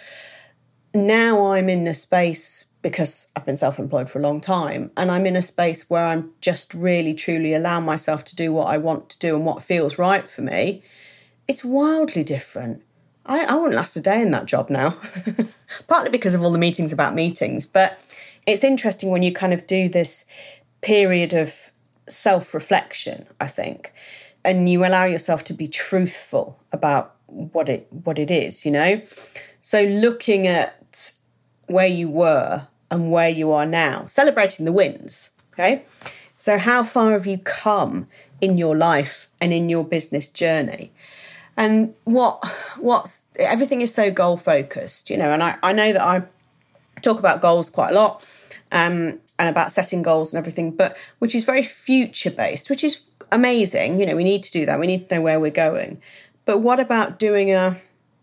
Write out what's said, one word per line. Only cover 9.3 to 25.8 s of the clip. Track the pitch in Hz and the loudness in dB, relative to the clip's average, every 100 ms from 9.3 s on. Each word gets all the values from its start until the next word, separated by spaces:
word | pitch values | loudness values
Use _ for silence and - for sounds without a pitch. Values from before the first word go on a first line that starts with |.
| 156 | -2
and | 160 | -2
what | - | -4
feels | - 175 151 147 | -4 -2 0 0
right | 180 196 - | 0 0 -2
for | - | -10
me. | 143 87 143 196 - - - - _ _ - | -6 -2 -2 -4 -12 -20 -20 -20 _ _ -8
It's | 269 247 | -6 -2
wildly | 262 294 320 311 175 | 0 2 2 0 -2
different. | 147 135 - - 123 - _ _ _ _ - | -4 -6 -8 -10 -10 -10 _ _ _ _ -4
I, | 285 | -2
I | 339 269 | 0 0
wouldn't | 330 113 | 2 0
last | 175 - | -2 -2
a | |
day | 175 214 | 0 2
in | 220 | 2
that | 131 - | 0 0
job | 131 - | -2 0
now, | 139 139 175 - 180 220 220 | 0 0 -2 -10 -10 -6 -4
<laughs> | 226 - - - - | -6 -8 -20 -20 0
partly | 330 - | 0 2
because | 233 214 | 0 0
of | 180 | 2
all | 175 | 2
the | 170 | 4
meetings | 170 175 160 | 2 0 -2
about | 151 147 | 0 0
meetings. | 160 170 175 107 123 - | 0 -2 -2 -4 -4 0
But | 190 190 - - - - - - | 2 2 0 -18 -20 -20 -6 -2
it's | 208 | 2
interesting | 269 269 226 185 190 | 2 2 0 -4 -2
when | 180 | 0
you | 180 | 0
kind | 175 185 | 0 0
of | 175 - | -2 0
do | 190 180 | 0 2
this | 180 165 - - - - - _ _ | 0 -2 -6 -18 -20 -20 -20 _ _
period | - 214 196 180 170 | 2 4 4 2 2
of | 170 151 - - _ _ _ - | 0 -2 -6 -20 _ _ _ -14
self-reflection, | - 220 185 - 156 - 226 - - - - - _ | -2 2 2 0 -10 -2 -2 -2 -10 -10 -12 -16 _
I | 139 | -10
think, | - - - - - - - - _ | -8 -10 -10 -18 -20 -20 -20 -20 _
and | - 185 180 | 0 2 4
you | 180 | 4
allow | 185 185 185 | 4 4 2
yourself | 165 - 160 - | 0 -2 -4 -4
to | |
be | 170 151 | -10 -8
truthful | - | -8